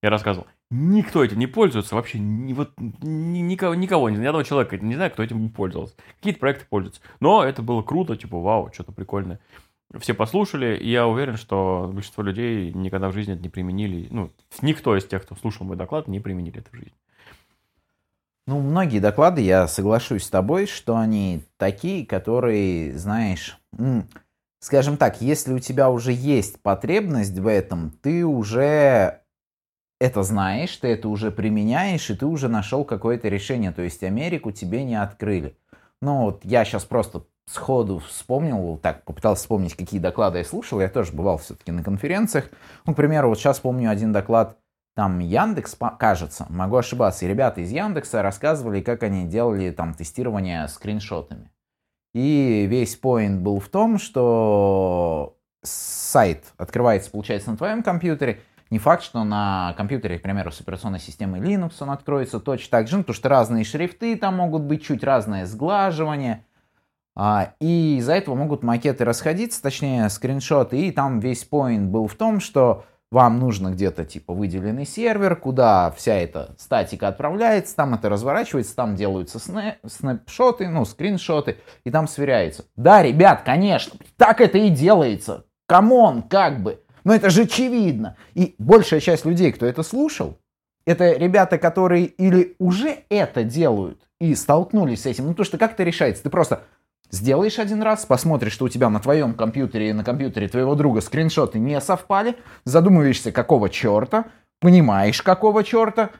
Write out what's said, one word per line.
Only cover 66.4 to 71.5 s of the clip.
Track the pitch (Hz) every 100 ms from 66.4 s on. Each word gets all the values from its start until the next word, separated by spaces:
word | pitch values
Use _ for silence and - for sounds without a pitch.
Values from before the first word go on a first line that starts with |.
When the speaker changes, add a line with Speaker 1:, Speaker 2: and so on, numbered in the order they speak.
| _ _ _ _ _ _ _ -
Speaker 2:
А, | 104 104 92 _
и | 156 170 160 139
из-за | 120
этого | 175 196 127
могут | 147 143
макеты | 120 117 147 131 120
расходиться, | 117 156 170 233 -
точнее, | 139 - 139 127 107
скриншоты. | 101 127 135 139 147 127 127 185
И |
там | 143 139 123
весь | 117 123
поинт | -